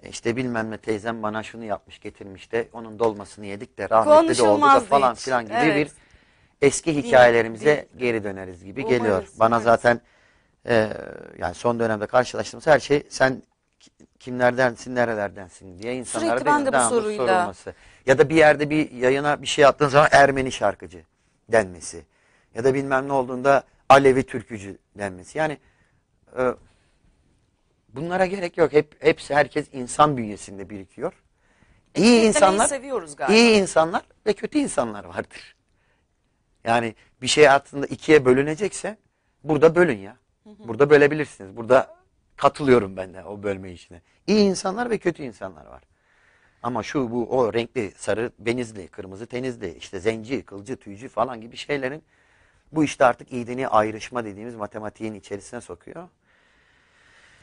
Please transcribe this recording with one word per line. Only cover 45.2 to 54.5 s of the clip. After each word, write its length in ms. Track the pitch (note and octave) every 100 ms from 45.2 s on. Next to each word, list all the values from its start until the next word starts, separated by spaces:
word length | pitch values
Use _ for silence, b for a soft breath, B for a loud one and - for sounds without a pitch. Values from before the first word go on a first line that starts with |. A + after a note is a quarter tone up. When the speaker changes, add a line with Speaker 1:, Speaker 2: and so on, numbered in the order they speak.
Speaker 1:
insanlar 420 | C3+ - F#2+ D#2 A1
var. 180 | C2 _ _ _ _ _ _ _ _
Ama 200 | A#2+ A#2+
şu, 280 | - D3+ A#2+
bu, 280 | A#2+ A2+ C3
o 140 | A2+
renkli, 400 | A2+ A#2 C3 F#2+ -
sarı 340 | - G2+ A#2 _
benizli, 480 | G#2+ B2 A2+ G#2+ E2+
kırmızı 380 | - F#2+ F#2+ A#2
tenizli, 480 | B2 C3 A#2 F#2+
işte 260 | - - F#2+
zenci, 460 | G2+ A2+ A2 B2 -
kılcı, 320 | G2+ G#2 B2+
tüycü 320 | G#2 G2 C3
falan 320 | - B2+ A#2
gibi 160 | A#2 -
şeylerin 460 | - C#3+ C3 D#3 _ _ _ _ _ _ _
bu 120 | D#3
işte 220 | C#3 - B2+
artık 260 | - -
iyiliğini 360 | B2+ A#2 B2 C3
ayrışma 580 | G#2+ G#2+ G#2+ - A#2+ G#2+
dediğimiz 300 | G2 A#2